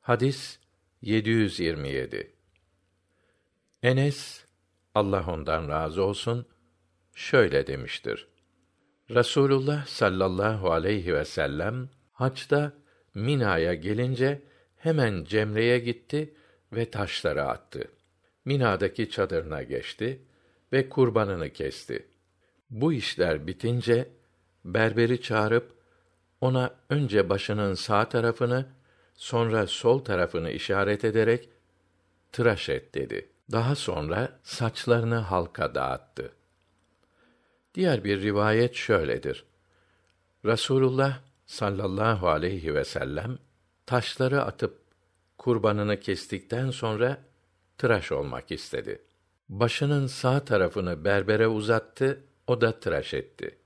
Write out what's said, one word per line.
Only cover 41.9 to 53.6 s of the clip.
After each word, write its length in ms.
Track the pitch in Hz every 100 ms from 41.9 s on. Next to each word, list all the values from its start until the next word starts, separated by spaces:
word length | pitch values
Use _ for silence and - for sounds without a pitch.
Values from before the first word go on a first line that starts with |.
| 95 110 110 90
aleyhi 480 | 78 87 98 78 73
ve 100 | 67
sellem 520 | - 65 73 120 127 _ _ _ _ -
taşları 560 | 123 - - 131 143
atıp 380 | - - 123 - _ _ _ _ _ _
kurbanını 640 | - 113 104 104 104 101
kestikten 720 | - 92 - 95 - 117 131
sonra 500 | 127 117 107 120 135 - _ _ _ _ -
tıraş 340 | 127 107 -
olmak 400 | 69 71 62 -
istedi. 500 | 76 - 69 - 50 _ _ _ _ _
Başının 580 | 95 117 - 143 147 135
sağ 380 | - 127 135 135
tarafını 600 | 107 90 101 90 80 82
berbere 420 | 101 95 107 113
uzattı, 760 | 107 107 113 - - 135 139 - _ -
o 140 | 123
da 180 | 113 113
tıraş 340 | - 78 -
etti. 440 | 65 - - 50 -